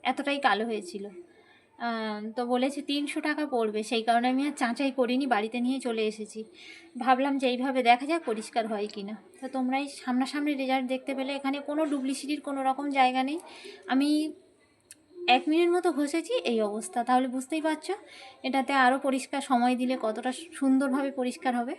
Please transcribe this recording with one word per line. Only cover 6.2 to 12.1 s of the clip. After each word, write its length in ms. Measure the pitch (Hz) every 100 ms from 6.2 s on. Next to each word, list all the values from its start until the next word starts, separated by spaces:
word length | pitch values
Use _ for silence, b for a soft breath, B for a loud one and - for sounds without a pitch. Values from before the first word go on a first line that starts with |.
| 214 220 220 B B B B 240
ভাবলাম 360 | 233 254 277 277
যে 80 | 254
এইভাবে 320 | 247 262 262
দেখা 240 | 233 247 277
যাক 160 | 339 302
পরিষ্কার 340 | 226 220 240 220
হয় 160 | 214 208
কি 80 | 208 196
না। 60 | 220 - -
তো 60 | 262
তোমরাই 360 | 262 254 269 285 -
সামনাসামনি 500 | - 247 262 294 294
রেজাল্ট 320 | 269 262 262 254
দেখতে 240 | 262 262
পেলে, 180 | 269 262 277
এখানে 200 | 269 285 285
কোনো 140 | 294 311
ডুপ্লিসিটির 500 | 285 262